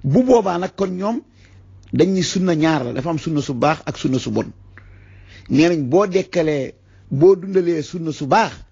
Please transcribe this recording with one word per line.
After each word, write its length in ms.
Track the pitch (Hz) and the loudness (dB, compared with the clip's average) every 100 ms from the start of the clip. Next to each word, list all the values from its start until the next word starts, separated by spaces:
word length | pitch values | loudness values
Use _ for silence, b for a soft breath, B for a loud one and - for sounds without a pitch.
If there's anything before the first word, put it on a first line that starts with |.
Bu 200 | 135 175 | 2 2
boobaa 340 | 254 240 190 175 | 4 4 2 -2
nag 160 | 185 | -6
kon 120 | - 190 180 | -4 -4 -2
ñoom 240 | 202 247 - b b b b - - | -4 -4 -8 b b b b -20 -6
dañ 160 | 123 175 | 0 2
ni 100 | 190 | 2
sunna 300 | 170 196 185 | 0 0 0
ñaar 280 | 160 160 151 | 2 2 0
la, 80 | 120 | -2
dafa 160 | 127 165 | -6 -6
am 80 | 160 | -6
sunna 220 | - 151 | -4 -4
su 120 | 139 | -4
baax 260 | 123 143 156 | -2 -2 -2
ak 120 | - - | -8 -6
sunna 200 | 151 131 | -4 -2
su 120 | 117 | -2
bon. 200 | 107 - - - b b b b b b b b | -4 -6 -12 -20 b b b b b b b b
Nee 180 | 135 165 | 2 2
nañ 200 | 170 131 | 2 2
boo 160 | 170 202 | 2 2
dekkalee, 680 | 185 - 180 156 147 127 - b b b | 0 -2 -2 0 -2 -6 -12 b b b
boo 260 | 135 175 | 4 6
dundalee 460 | 190 190 190 170 165 | 4 2 0 0 -2
sunna 300 | - 180 160 | -4 -8 -8
su 140 | 143 139 | -6 0
baax 240 | 208 190 107 - | 2 0 -6 -20